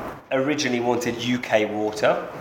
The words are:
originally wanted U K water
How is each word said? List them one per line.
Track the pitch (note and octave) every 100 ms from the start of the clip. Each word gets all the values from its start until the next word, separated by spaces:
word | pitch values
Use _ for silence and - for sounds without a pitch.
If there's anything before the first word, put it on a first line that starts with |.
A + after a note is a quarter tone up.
| - - -
originally | C3+ C3+ D3 C3 A#2+
wanted | A#2+ A#2 A#2+ A2
U | B2 B2
K | - A2 G#2
water | G#2+ G#2+ - B2+ - - -